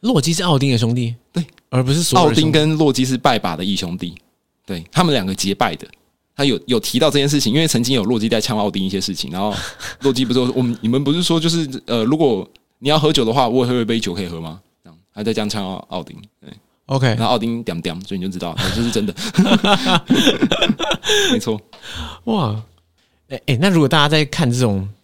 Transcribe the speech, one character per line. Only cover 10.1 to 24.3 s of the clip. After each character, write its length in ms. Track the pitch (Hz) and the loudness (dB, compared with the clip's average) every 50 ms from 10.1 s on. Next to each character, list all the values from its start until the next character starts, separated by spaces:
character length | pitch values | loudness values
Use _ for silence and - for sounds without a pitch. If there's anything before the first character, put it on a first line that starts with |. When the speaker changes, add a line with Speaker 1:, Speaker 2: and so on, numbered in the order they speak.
| 131 | 0
Speaker 2:
基 100 | 117 131 | 2 0
不 80 | 117 | 0
是 80 | 123 127 | 0 0
说， 100 | 127 123 | 0 0
<laughs> 20 | 123 | 0
“我 60 | 127 | 0
们， 160 | 123 123 117 110 | 0 -2 -2 -2
你 80 | - 110 | -2 0
们 160 | 120 135 143 | 0 0 2
不 80 | 139 | 0
是 100 | 147 170 | 0 0
说 160 | 180 165 170 165 | 0 0 0 2
就 120 | 156 170 | 2 0
是， 180 | 160 170 165 139 131 131 - | 0 0 -2 -4 -6 -12 -6
呃， 180 | - 117 117 110 | -4 -2 0 2
如 100 | 113 143 | 2 2
果 320 | 156 165 139 117 95 92 - _ - _ _ _ _ | 2 2 2 2 0 -4 -8 _ -20 _ _ _ _
你 100 | - 135 | -2 2
要 100 | 151 156 | 2 4
喝 140 | 147 151 | 2 2
酒 140 | 151 139 123 | 2 2 0
的 80 | 113 113 | 2 2
话， 160 | 139 131 117 | 2 2 2
我 160 | 117 127 127 | 2 2 2
也 40 | 120 | 2
会 60 | 127 | 0
有 60 | 123 | -2
一 20 | 117 | 0
杯 160 | 107 117 113 | 0 -2 -2
酒 140 | 110 98 87 | -2 -4 -6
可 80 | 92 95 | -6 -8
以 40 | 87 | -8
喝 120 | 85 82 | -8 -10
吗？” 180 | 82 82 78 92 _ _ _ _ | -12 -12 -14 -16 _ _ _ _
这 80 | _ - | _ -20
样， 80 | - 82 _ _ _ | -20 _ _ _ _
他 80 | 104 | -6
在 120 | 107 113 110 | -4 -2 -2
这 80 | 113 | -2
样 80 | 107 104 | -2 -4
呛 160 | 104 110 101 | -4 -6 -6
奥-， 100 | 92 95 92 - _ | -6 -8 -10 -12 _
奥 140 | - 90 80 | -10 -10 -10
丁， 120 | - - - - 104 _ _ | -10 -16 -20 -20 -20 _ _
对。 100 | _ - - - _ _ _ _ _ | _ -20 -20 -20 _ _ _ _ _
Speaker 1:
OK。 220 | - 135 135 127 131 | -4 -2 2 2 2
Speaker 2:
然 120 | 110 110 | 2 2
后 60 | 117 | 2
奥 120 | 107 120 117 | 2 0 0
丁 240 | 101 117 117 117 | 0 -2 -4 -4
点 200 | 117 - 87 82 | -6 -6 -8 -6
点， 180 | 80 - 80 85 92 - | -6 -6 -8 -8 -10 -8
所 80 | 101 | -8
以 40 | 95 | -6
你 60 | 90 | -6
就 60 | 95 | -6
知 80 | 92 90 | -6 -6
道， 160 | 90 85 80 - - 95 95 | -8 -8 -6 -4 -4 -4 -2
这 80 | 110 | -2
是 80 | 117 120 | -2 -2
真 160 | 110 113 104 | -2 -2 -2
的。 80 | - - - - 226 - - 190 254 - 214 - 196 202 - - - 185 170 - - 262 | -2 -4 -6 -8 -6 2 2 4 4 4 2 4 2 2 2 2 0 0 0 2 2 2
Speaker 1:
<laughs> 1200 | - - 277 - - - - - - - - - - - - - - - - 427 415 403 381 269 | 4 4 2 2 2 0 0 0 0 0 -2 -2 -2 -2 -4 -4 -4 -2 0 0 2 2 2 0
Speaker 2:
没 60 | 143 | -2
错。 200 | - - 110 104 - _ - - - - - - 78 76 - - _ | -2 -4 -6 -6 -8 _ -20 -20 -20 -16 -14 -12 -12 -12 -14 -12 _
Speaker 1:
哇， 300 | - 226 208 160 110 104 110 113 _ _ _ _ _ _ _ _ _ _ _ _ _ | -4 -2 0 0 -2 -2 -6 -8 _ _ _ _ _ _ _ _ _ _ _ _ _
哎， 140 | 135 123 _ - | -14 -12 _ -2
哎， 100 | 139 113 | 0 2
那 100 | 147 202 | 2 4
如 100 | 190 165 | 4 4
果 80 | 151 135 | 4 4
大 100 | 135 156 | 4 4
家 100 | 143 147 | 4 4
在 160 | 151 156 151 | 4 2 0
看 240 | 143 | 0